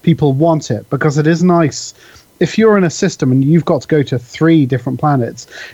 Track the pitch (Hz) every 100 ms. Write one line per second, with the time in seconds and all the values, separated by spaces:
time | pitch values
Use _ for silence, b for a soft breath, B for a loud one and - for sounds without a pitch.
0 | - - 147 135 165 160 - 107 - 139
1 | 156 143 151 170 175 170 151 - - -
2 | B B B - 175 - 220 208 175 -
3 | 190 - 131 131 135 165 - 151 - 156
4 | 135 123 - - 160 160 127 127 139 127
5 | 151 139 117 - - B B